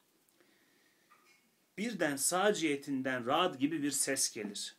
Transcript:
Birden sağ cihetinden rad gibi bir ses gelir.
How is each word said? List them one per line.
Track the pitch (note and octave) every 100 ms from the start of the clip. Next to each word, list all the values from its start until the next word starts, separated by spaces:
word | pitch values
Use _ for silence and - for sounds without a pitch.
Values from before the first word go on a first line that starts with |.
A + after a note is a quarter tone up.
| _ _ _ _ _ _ _ _ _ _ _ _ _ _ _ _ _ -
Birden | A#3 F#3+ D3+ C#3
sağ | - F3+ G#3
cihetinden | G3+ D#3+ C#3 D3 C3+ C3 B2+ A#2+
rad | D#3 F3+ C3
gibi | C#3+ D#3+
bir | C#3+
ses | C3+ - C3+ -
gelir. | A2+ G#2 G2+ -